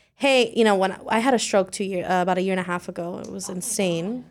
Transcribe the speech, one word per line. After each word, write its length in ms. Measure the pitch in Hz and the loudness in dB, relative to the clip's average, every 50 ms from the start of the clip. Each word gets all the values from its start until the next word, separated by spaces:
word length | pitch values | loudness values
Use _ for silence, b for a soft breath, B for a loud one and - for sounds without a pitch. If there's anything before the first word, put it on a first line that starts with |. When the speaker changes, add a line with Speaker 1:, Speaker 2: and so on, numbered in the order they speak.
| _ _ _ | _ _ _
Speaker 1:
"Hey," 380 | - - 277 269 254 240 - - | -2 2 4 4 4 2 2 2
you 80 | 226 226 | 4 4
know, 120 | 214 202 | 6 6
when 200 | 190 190 190 - - - - | 4 2 0 0 -4 -4 0
I 100 | 220 220 | 0 2
had 140 | 226 277 254 | 2 4 2
a 60 | 214 | 2
stroke 320 | - - - 202 185 190 | 2 2 2 2 2 2
two 120 | - - 202 | -2 -6 -4
year, 220 | 190 196 180 - - | -4 -4 -4 -2 0
uh, 120 | 185 180 180 | 0 0 2
about 140 | 185 180 | 2 0
a 40 | 185 | 0
year 120 | 185 190 190 | 0 0 0
and 60 | 185 | -2
a 40 | 180 | -2
half 240 | 180 175 175 - - | -4 -4 -6 -6 -8
ago, 300 | 180 - 170 175 180 - | -10 -8 -8 -8 -8 -10
it 100 | - - | -10 -10
was 180 | 190 196 185 - | -10 -10 -10 -8
Speaker 2:
Oh 20 | |
my 40 | 190 | -8
Speaker 1:
insane. 680 | 180 - - - - 202 180 170 165 170 202 240 254 247 - | -8 -6 -6 -2 -2 0 0 0 -2 -2 -4 -6 -8 -10 -14